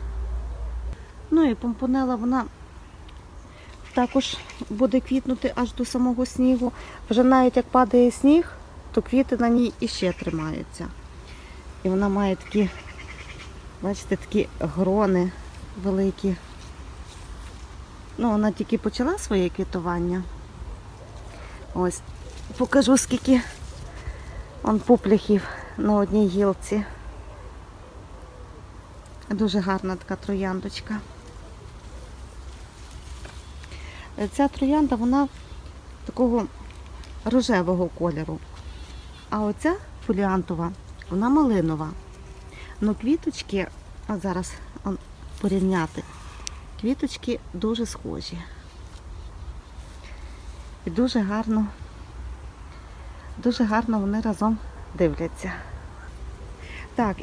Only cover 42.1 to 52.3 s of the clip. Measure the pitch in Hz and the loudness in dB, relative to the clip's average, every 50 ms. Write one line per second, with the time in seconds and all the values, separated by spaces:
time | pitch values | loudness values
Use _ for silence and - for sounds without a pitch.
42.1 | - - - - - - - - - - - - - - 208 214 208 - - 233 | -16 -16 -16 -16 -16 -16 -16 -16 -16 -14 -14 -12 -4 0 2 2 2 2 2 2
43.1 | 302 330 - 320 - - - - - 196 - - - - - - - - - - | 2 2 2 -2 -4 -4 -4 -2 0 0 0 -2 -4 -12 -16 -16 -16 -10 -6 -6
44.1 | 214 185 156 196 175 180 185 - - - - - - - - 202 190 - - - | -4 -2 -2 -2 -2 -2 -2 -4 -8 -12 -12 -14 -12 -8 -4 -4 -4 -4 -6 -12
45.1 | - - - - - - - 202 190 196 185 190 190 180 160 160 - - - - | -16 -16 -14 -14 -6 -2 0 2 4 4 4 4 4 4 2 0 -2 -6 -10 -10
46.1 | - - - - - - - - - - - - - - - 226 277 - - 269 | -12 -14 -14 -14 -12 -10 -10 -10 -10 -12 -14 -14 -10 -2 0 0 0 2 0 -4
47.1 | - - - - 233 - - - - 180 185 220 226 226 233 - - - - 104 | -4 -4 -4 -2 -4 -4 -4 -8 -6 -2 0 0 2 0 0 -2 -4 -6 -8 -6
48.1 | 85 - - - 175 170 165 - - - - - - - - - - - - - | -6 -6 -6 -8 -8 -10 -10 -12 -14 -16 -16 -16 -16 -16 -16 -14 -14 -14 -14 -14
49.1 | - - - - - - - - - - - - - - - - - - - - | -12 -12 -12 -12 -12 -12 -12 -12 -12 -12 -14 -16 -14 -14 -14 -14 -14 -16 -14 -14
50.1 | - - - - - - - - - - - - - - - 190 165 190 247 254 | -14 -14 -14 -14 -14 -14 -14 -14 -14 -14 -14 -14 -12 -8 -8 -2 2 2 2 4
51.1 | - 240 202 190 208 220 226 226 220 220 214 208 - - - - - - - - | 4 2 2 2 2 0 0 2 2 2 2 0 -2 -8 -14 -14 -14 -14 -14 -14
52.1 | - - - - | -12 -10 -10 -10